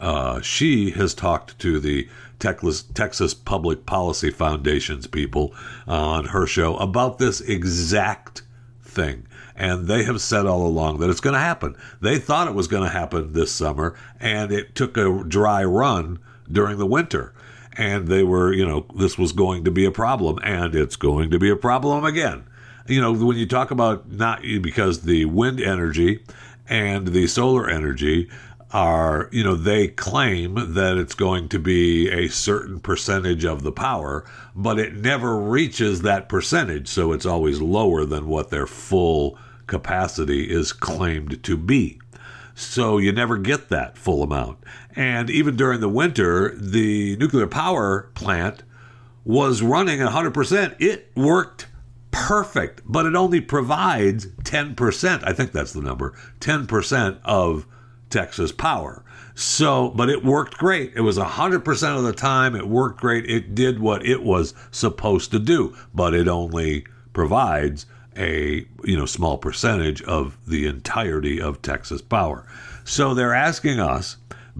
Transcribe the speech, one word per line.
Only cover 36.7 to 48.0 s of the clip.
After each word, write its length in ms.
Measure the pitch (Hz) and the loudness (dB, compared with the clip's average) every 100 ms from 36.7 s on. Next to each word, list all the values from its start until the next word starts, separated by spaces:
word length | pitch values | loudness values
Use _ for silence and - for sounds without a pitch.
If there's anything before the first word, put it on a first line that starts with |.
| 76 67 | -4 -4
so 240 | - 82 | -2 0
it's 140 | 78 92 | 0 -2
always 340 | 85 78 71 | 0 0 0
lower 460 | 80 101 107 82 73 | 0 2 4 2 0
than 200 | 76 76 | -2 -2
what 220 | 78 76 | -4 -2
their 180 | 76 67 | -4 -6
full 720 | - - 95 85 78 71 - - - - | -8 -2 2 4 2 0 -4 -16 -20 -8
capacity 840 | 92 - 92 92 - 73 71 76 | -6 -4 -2 -2 -2 -2 -2 0
is 220 | 85 76 | -2 -2
claimed 720 | - - 101 90 78 76 - | -4 -6 -2 -2 -2 -6 -8
to 140 | - 82 | -4 -4
be. 440 | 90 135 98 - - - - - - | 2 2 0 -4 -20 -20 -20 -20 -20
So 420 | - - 123 117 104 | -16 -8 -2 2 2
you 160 | 98 | 2
never 240 | 104 117 113 | 2 0 0
get 320 | 98 147 - | 0 -2 -2
that 300 | 80 58 - | -4 -4 -6
full 240 | - 76 | -2 0
amount. 360 | 73 71 58 - - - - - | 0 -2 -4 -10 -20 -20 -14 -4
And 320 | 131 120 117 | -2 -2 0
even 260 | 139 147 | 0 2
during 260 | 120 131 120 | 2 2 2
the 80 | 104 | 0
winter, 680 | 110 170 127 90 87 104 - | 2 0 2 2 2 0 -2
the 600 | 98 110 110 104 101 98 | -2 0 2 0 -2 0
nuclear 300 | 147 131 101 | 2 2 0
power 640 | - 170 170 101 98 | 0 -2 0 0 -2